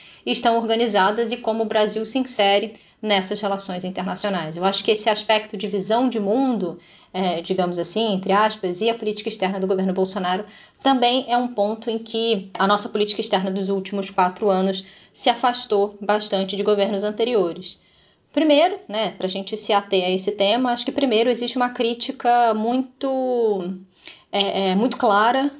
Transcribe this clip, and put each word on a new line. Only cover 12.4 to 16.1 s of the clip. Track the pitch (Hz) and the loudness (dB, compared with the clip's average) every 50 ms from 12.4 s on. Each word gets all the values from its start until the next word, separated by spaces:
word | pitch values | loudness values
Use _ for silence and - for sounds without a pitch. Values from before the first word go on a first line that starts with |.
| 185 - - | -2 -6 -2
a | - 190 | 0 2
nossa | 196 208 202 202 233 | 2 2 2 0 -2
política | - 214 208 202 - - | -2 -2 0 0 -2 -4
externa | 220 - - 185 185 196 | -2 -2 0 0 0 -2
dos | 190 202 190 190 | -4 -4 -2 -2
últimos | 196 196 190 - 208 196 190 190 | -2 -4 -4 -4 -6 -6 -6 -4
quatro | - - 185 180 180 - 220 202 | 0 0 0 0 0 0 0 2
anos | 190 185 190 190 190 190 - - - - - _ - | 2 2 2 0 -2 -4 -8 -12 -20 -20 -20 _ -10
se | - - 254 | -2 0 0
afastou | 233 240 - 247 240 - - - 214 202 202 208 208 - | 0 2 2 0 0 0 -2 0 2 2 2 0 -2 -6
bastante | 208 190 | -2 0